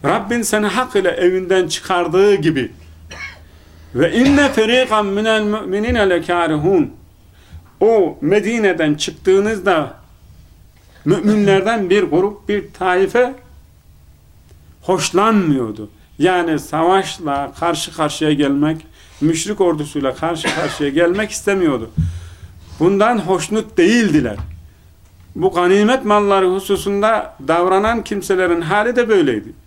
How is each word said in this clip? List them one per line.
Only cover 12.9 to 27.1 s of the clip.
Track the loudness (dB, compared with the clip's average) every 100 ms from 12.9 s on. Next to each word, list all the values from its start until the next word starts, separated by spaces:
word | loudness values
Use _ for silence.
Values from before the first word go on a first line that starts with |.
| 0 0 0 -2 -4 -20 -20 -20 -20 _ -20 -20 -20 _ -20 -20 -20 -20 -16
hoşlanmıyordu. | -2 -2 0 2 2 2 2 0 -2 -8 -14 -18 -20 -2
Yani | 0 2 0 -2
savaşla | -4 -2 2 2 0 -6 -6 -4 -6 -4
karşı | -4 -4 -6 -4
karşıya | -4 0 0
gelmek, | 2 2 2 0 -2 -10 -20 -20 -2
müşrik | -2 0 -4 0
ordusuyla | 0 0 -4 -4 -4 -4
karşı | -4 -4 -4 -4
karşıya | -6 -4 -2
gelmek | 2 0 0 -4
istemiyordu. | -6 -2 0 0 -2 -4 -4 -4 -4 -14 -20 -20 -20 -20 0
Bundan | 2 4 2 0
hoşnut | 0 -2 -2 -4 -4 2
değildiler. | 4 4 4 2 0 -6 -12 -14 -20 _ -20 -20 -20 _ -18 -2
Bu | -2
ganimet | 0 2 4 4 2 2
malları | 2 4 2 2
hususunda | 0 -2 -4 -2 -2 0